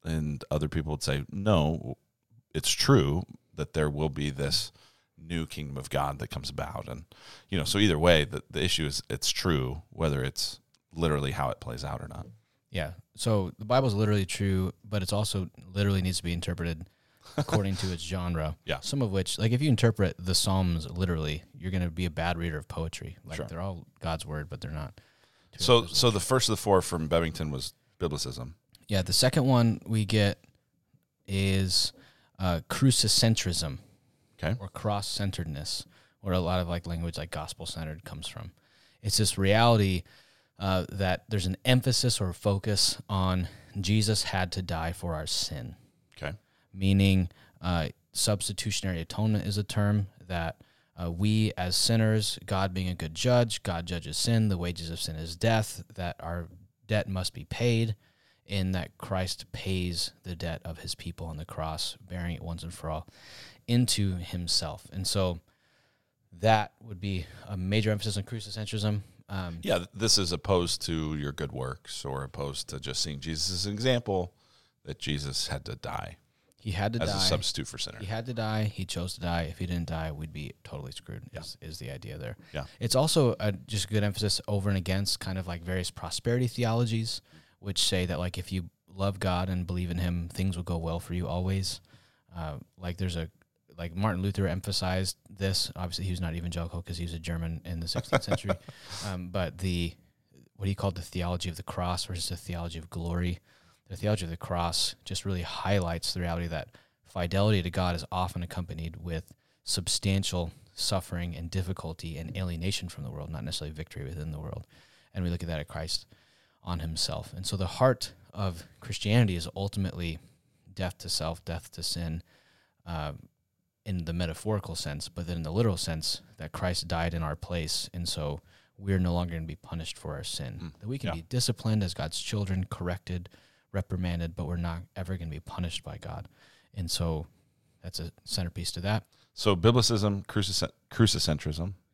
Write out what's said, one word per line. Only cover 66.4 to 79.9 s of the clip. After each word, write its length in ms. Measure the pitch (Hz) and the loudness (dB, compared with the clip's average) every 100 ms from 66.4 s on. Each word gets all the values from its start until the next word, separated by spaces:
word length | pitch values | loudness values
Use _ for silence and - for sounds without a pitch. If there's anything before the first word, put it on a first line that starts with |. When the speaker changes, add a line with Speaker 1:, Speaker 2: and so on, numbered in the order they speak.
| 104 110 104 _ | 6 6 4 _
Speaker 2:
would 200 | 110 95 | -14 -6
be 260 | 98 95 78 - - | -2 -2 -4 -12 -8
a 80 | 101 | -4
major 340 | 92 107 107 | 2 4 4
emphasis 260 | 104 107 101 | 2 0 -4
on 60 | |
crucicentrism. 800 | 92 117 101 107 107 110 104 104 101 - - | -4 -8 -8 -8 -6 -2 0 0 -4 -18 -10
Um, 300 | 98 90 85 | -6 -6 -6
Speaker 1:
Yeah, 160 | 85 90 | -2 -2
th-, 100 | 87 | -2
this 260 | - 110 - | -2 2 4
is 120 | 90 | 2
opposed 480 | 85 - 95 87 - | -2 2 2 2 -2
to 340 | - 82 78 76 | -2 -2 -2 -4
your 160 | 71 | -4
good 180 | 71 71 | -4 -6
works 540 | 69 64 65 - - | -4 -6 -8 -10 -10
or 180 | 69 67 | -6 -6
opposed 460 | 67 - 71 67 - | -6 -6 -6 -6 -8
to 100 | 71 | -8
just 240 | 67 65 | -6 -2
seeing 160 | 82 73 | -2 -4
Jesus 300 | 71 78 - | -6 -4 -2
as 160 | 92 101 | -2 -2
an 60 | |
example 600 | 104 127 123 120 95 90 _ _ _ _ _ | 0 2 2 2 0 0 _ _ _ _ _
that 140 | - 69 | -14 -8
Jesus 480 | - 73 71 67 - | -4 -4 -2 -4 -4
had 160 | 69 | -4
to 100 | - | -6
die 440 | - - - 50 90 _ _ _ _ | -10 -8 -8 -8 -12 _ _ _ _
Speaker 2:
He 100 | 110 | -6
had 220 | 90 101 | 0 0
to 100 | 117 | 0
Speaker 1:
as 80 | - | 0
Speaker 2:
die. 60 | 92 | 2
Speaker 1:
a 40 | |
substitute 460 | - 87 - - 73 | 2 2 0 -4 -6
for 120 | - | -6
sinner. 200 | - - | -8 -8
Speaker 2:
He 80 | 98 | -6
had 200 | 110 117 | -6 -6
to 80 | |
die. 300 | 113 107 110 | -4 -2 0
He 200 | 107 - | 0 -2
chose 300 | 90 - 90 | -6 -4 -4
to 60 | - | -4
die. 220 | 87 85 80 | -2 0 -2
If 80 | 85 | -4
he 80 | 90 | -2
didn't 220 | 87 | -2
die, 240 | 82 | -2